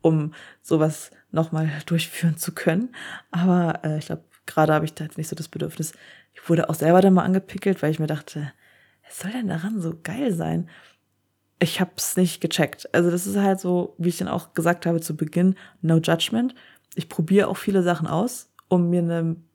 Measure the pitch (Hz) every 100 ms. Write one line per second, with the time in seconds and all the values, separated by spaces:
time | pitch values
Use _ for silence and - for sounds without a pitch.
0 | 165 160 151 - - - - 160 156 156
1 | - _ _ 160 165 160 160 147 - 170
2 | 160 - 170 156 - 160 - 165 247 -
3 | - - - 170 185 180 170 - 160 151
4 | - 160 _ _ - - 156 151 156 -
5 | 160 - 156 156 156 - 160 - 160 -
6 | - - _ - - 170 - 156 156 180
7 | 190 185 175 185 - - - 185 151 156
8 | 156 156 - - 147 - _ _ _ _
9 | _ - 185 247 214 165 185 220 165 160
10 | - 208 277 170 160 165 165 - - _
11 | _ _ _ _ _ _ 160 - 185 -
12 | - - 180 - 160 - 151 - - -
13 | 175 175 190 202 196 190 180 180 - -
14 | 170 170 - 175 - - 165 175 170 170
15 | 165 156 151 - 180 190 - _ 160 165
16 | 165 165 - 226 247 - - - _ -
17 | - - 160 196 196 190 - 196 180 170
18 | 165 160 233 - - _ _ 185 170 175
19 | 170 170 165 165 -